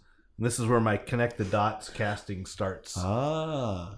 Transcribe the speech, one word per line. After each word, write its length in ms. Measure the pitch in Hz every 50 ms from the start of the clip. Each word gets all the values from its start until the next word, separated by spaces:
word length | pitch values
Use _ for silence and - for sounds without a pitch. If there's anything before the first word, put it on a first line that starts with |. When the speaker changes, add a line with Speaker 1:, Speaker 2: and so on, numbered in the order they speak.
| _ _ _ _ _ _ - -
Speaker 1:
And 80 | 110
this 120 | 120 113 -
is 60 | 117
where 140 | 113 123 117
my 160 | 110 110 104
connect 400 | 101 - - 127 120 120 120 -
the 80 | - 104
dots 460 | 92 101 107 104 110 - - - -
casting 560 | - - 110 104 104 - - - 101 92 95
starts. 480 | - - - 104 95 92 - - - -
Speaker 2:
Ah. 960 | 92 90 95 104 120 135 147 156 160 156 160 156 139 123 110 95 90 87 104 101